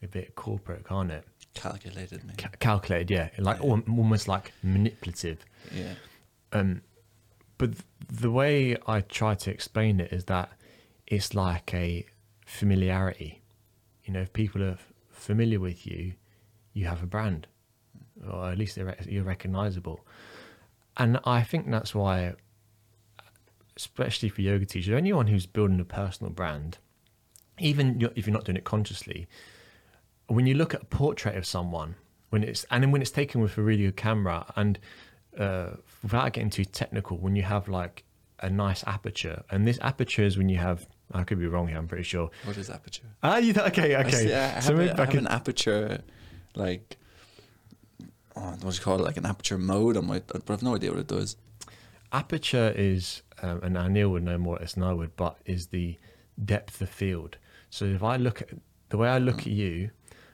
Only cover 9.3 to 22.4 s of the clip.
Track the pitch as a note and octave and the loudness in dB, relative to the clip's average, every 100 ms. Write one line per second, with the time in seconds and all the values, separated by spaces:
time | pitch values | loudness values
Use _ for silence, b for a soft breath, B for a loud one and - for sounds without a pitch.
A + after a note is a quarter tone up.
9.3 | G2+ F#2+ F#2 - A2 A2 F#2+ E2+ F#2 F2+ | 0 -2 -6 -4 2 4 4 2 -4 -2
10.3 | F#2 - - b b b b - G#2 - | -2 -2 -12 b b b b -4 -2 0
11.3 | G#2 F#2 F2 - F2 F2 E2+ - _ _ | 0 0 -2 -4 -2 -2 -4 -8 _ _
12.3 | _ - - G#2 F#2+ F#2 F#2+ F#2+ - D#2 | _ -18 0 2 4 4 2 0 -4 -12
13.3 | - _ _ _ _ _ _ - F#2+ F#2 | -12 _ _ _ _ _ _ -6 -4 -2
14.3 | - G#2+ G2 F#2+ F2+ - _ _ - - | -2 -2 0 -2 -4 -12 _ _ -14 0
15.3 | G#2+ A#2 G#2 F2+ F2 - E2+ F2+ F2+ b | 2 4 2 -2 -6 -10 -8 -8 -10 b
16.3 | b b b _ G#2 E2+ E2+ F2+ G#2+ A2 | b b b _ -4 -2 -2 -4 -2 -2
17.3 | E2 - _ _ _ _ - - - F#2+ | -4 -8 _ _ _ _ -20 -20 -16 -10
18.3 | F2+ F#2 F2+ G2 - F#2 - - G2+ F#2 | -6 -4 -2 -2 -4 -8 -8 -6 -4 -2
19.3 | F#2 F#2+ F#2+ G#2 F#2 E2+ D#2+ B B B | -4 -4 -2 -2 -4 -8 -12 B B B
20.3 | B B B B B _ - A#2+ B2 B2 | B B B B B _ 0 2 4 2
21.3 | B2 A#2 E3 C#3 A2+ - G#2 G2 F#2 F2+ | 2 2 -2 0 -2 -2 0 2 2 -2
22.3 | - | -6